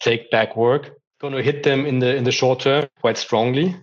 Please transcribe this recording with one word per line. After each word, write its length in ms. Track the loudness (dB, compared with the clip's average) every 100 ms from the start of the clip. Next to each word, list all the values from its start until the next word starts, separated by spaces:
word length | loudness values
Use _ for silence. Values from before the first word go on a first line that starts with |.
take 260 | -2 -2 0
back 240 | 0 0 0
work, 300 | 2 0 -4
it's 340 | -18 _ _
gonna 200 | -8 -2
hit 220 | -2 0
them 240 | 0 0 0
in 140 | 0
the, 160 | 0 0
in 80 |
the 80 | 0
short 260 | 0 0 2
term 300 | 2 0 -2 _
quite 160 | -2 -2
strongly. 600 | -2 0 2 0 -2 -4